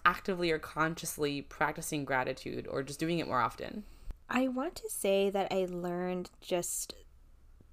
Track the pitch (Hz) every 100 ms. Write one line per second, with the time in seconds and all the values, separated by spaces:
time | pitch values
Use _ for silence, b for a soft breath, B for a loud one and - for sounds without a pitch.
0 | 175 180 - 180 175 156 - 151 160 165
1 | 160 - 147 143 - - 151 156 - 151
2 | 139 131 127 131 135 123 - 139 135 139
3 | 160 170 - 123 117 - - 214 - b
4 | b - - 247 262 254 320 - 440 -
5 | 196 196 202 196 185 190 180 175 175 175
6 | 180 180 180 - - 180 165 - - -
7 | - - - - - - -